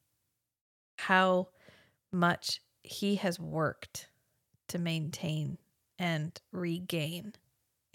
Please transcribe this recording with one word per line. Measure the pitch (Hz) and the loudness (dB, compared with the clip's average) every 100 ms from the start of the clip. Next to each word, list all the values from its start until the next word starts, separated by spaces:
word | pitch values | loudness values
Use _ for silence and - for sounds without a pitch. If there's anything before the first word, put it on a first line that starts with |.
| _ _ _ _ _ _ _ _ _ - | _ _ _ _ _ _ _ _ _ -6
how | - 185 185 185 185 _ - - _ _ - | 4 6 6 4 0 _ -20 -20 _ _ -4
much | 180 175 - - - _ _ | 2 4 2 -4 -6 _ _
he | - - 202 202 | -12 -2 0 2
has | 196 175 | 0 -2
worked | 160 156 147 - - - - _ _ _ _ _ - | -4 0 0 -2 -12 -14 -16 _ _ _ _ _ -8
to | 180 | -4
maintain | 170 160 151 - 165 156 143 - _ _ _ - | 0 0 -2 -4 -2 -2 -2 -6 _ _ _ -4
and | 180 160 156 - - | -2 0 -2 -8 -10
regain | 185 175 170 180 170 151 175 208 - _ _ _ _ _ | -4 -2 -2 -2 -2 -2 -4 -10 -16 _ _ _ _ _